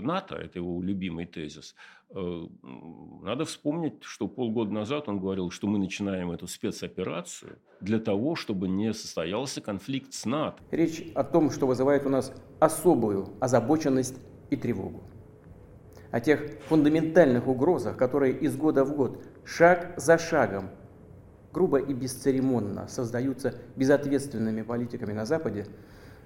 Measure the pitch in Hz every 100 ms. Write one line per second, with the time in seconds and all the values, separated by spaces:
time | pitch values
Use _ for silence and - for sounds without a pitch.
0 | 120 185 185 85 82 92 87 87 90 98
1 | 90 82 85 87 76 76 - - - -
2 | _ 95 87 87 - - - 64 82 -
3 | 78 - 87 127 156 - 147 165 156 -
4 | - - 101 - 120 113 101 107 104 147
5 | 123 101 95 95 87 - 104 104 92 -
6 | 101 95 90 85 92 - 104 - 87 -
7 | 95 165 180 - - - _ - 92 110
8 | 110 101 139 165 - 95 95 95 110 113
9 | - - 82 107 139 - - 98 - 135
10 | - - 110 147 113 - - 143 160 -
11 | - 143 - 170 147 - 131 120 135 143
12 | 139 135 - - - - 156 - 180 135
13 | 107 98 92 - 127 123 113 156 143 131
14 | 123 - - - - 135 120 98 92 90
15 | - - - - - - - - - -
16 | - 120 143 143 - - - 156 147 156
17 | 160 180 147 120 127 127 156 156 101 -
18 | 127 143 135 135 143 127 151 135 135 147
19 | 117 - - - - - 170 180 - -
20 | 135 165 - 156 107 98 95 - - -
21 | - - - - - 156 175 135 143 127
22 | 127 - 139 131 131 120 101 95 - -
23 | 113 120 135 127 123 - - - 135 139
24 | 143 139 143 110 110 110 110 120 123 117
25 | 104 107 110 160 127 104 98 - - -
26 | - -